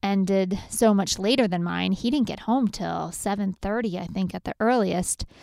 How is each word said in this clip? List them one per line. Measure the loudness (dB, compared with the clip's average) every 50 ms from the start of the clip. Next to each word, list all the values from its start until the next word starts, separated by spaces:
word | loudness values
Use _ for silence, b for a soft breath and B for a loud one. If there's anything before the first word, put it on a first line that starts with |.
ended | -2 0 2 2 2 2 2 2 2 0 -2 -4 -6 -8
so | 0 4 6 6 6
much | 4 2 0 -2 -2
later | 0 2 4 4 2 2
than | 0 -2 -2
mine, | -2 0 0 0 0
he | 0 0 0 0
didn't | 2 2 0
get | 0 -4 -4
home | -2 0 2 2 2 0
till | -2 -4 -6 -4 -4 -4 -6 -6
seven | -8 -6 -4 -4 -2 -2 -2 -4 -4 -4
thirty, | -4 -4 -4 -2 -2 -4 -4 -6
I | -8
think, | -6 -4 -2 -2 -2 -4
at | -6 -8
the | -8 -4
earliest. | 0 2 4 4 4 2 2 0 -2 -2 -2 -4 -6 -8 B B B